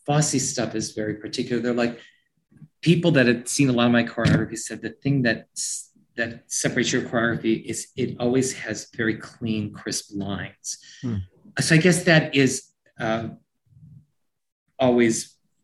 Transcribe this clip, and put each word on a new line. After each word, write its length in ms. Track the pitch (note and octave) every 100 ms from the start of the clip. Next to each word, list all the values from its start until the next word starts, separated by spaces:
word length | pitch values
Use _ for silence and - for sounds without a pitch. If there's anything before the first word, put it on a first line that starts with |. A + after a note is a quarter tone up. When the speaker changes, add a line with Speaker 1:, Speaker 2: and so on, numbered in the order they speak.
| -
Speaker 1:
Fosse 360 | D3 D3 C3+
stuff 340 | - - A2 A2
is 180 | G#2+
very 220 | A2 G#2+ G#2
particular. 460 | A2 - A#2+ A#2+
They're 120 | B2
like, 260 | A#2+ A#2+ A#2+ - _ _ _ _ - - _
people 300 | D#3+ D#3 E3+
that 160 | C#3 A#2+
had 200 | A#2+ -
seen 220 | - C#3
a 40 |
lot 140 | A#2+ A#2+
of 40 |
my 120 | A#2+
choreography 540 | A#2 - A#2 - G#2+ A2+
said 240 | - A2
the 80 | A2
thing 340 | - C#3 C#3
that 240 | A#2+ A2 - -
s-, 360 | - - - _ _ -
that 280 | A#2 A#2 -
separates 460 | - C#3+ B2+ A2+
your 80 | B2+
choreography 640 | - A#2 A#2 A2+ A2+ A2 -
is 220 | A2 - -
it 200 | A#2+ -
always 340 | A#2+ C3 B2
has 360 | - A2+ G2+ - -
very 200 | A2 -
clean, 580 | - - A2+ G#2+ G#2
crisp 380 | - G#2+ - -
lines. 640 | G2+ G2 F#2 G2 - - - - -
Speaker 2:
Hmm. 140 | B2 G#2 F#2 _ - -
Speaker 1:
So 160 | - D#3+
I 20 |
guess 240 | F3+ E3+
that 320 | F3+ D#3 B2+ C#3
is, 340 | C3 - - _ _ -
uh, 300 | A2+ A2+ A2 - _ _ _ - - - _ _ _ _ _ _ _ -
always 580 | B2+ A#2+ A#2 A2+ - _ _ _